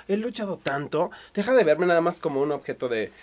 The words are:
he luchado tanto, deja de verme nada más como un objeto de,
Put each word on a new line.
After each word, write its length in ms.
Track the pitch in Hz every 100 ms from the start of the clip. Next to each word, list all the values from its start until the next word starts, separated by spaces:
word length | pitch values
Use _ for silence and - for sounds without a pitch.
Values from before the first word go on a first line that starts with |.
| -
he 100 | 202
luchado 420 | 240 - 202 165
tanto, 520 | 143 139 143 156 190 - -
deja 200 | 202 208
de 100 | 262
verme 220 | 165 151 180
nada 140 | 170
más 160 | 170 175
como 200 | 160 135
un 120 | 147
objeto 360 | 139 - - 127
de, 220 | 113 101 -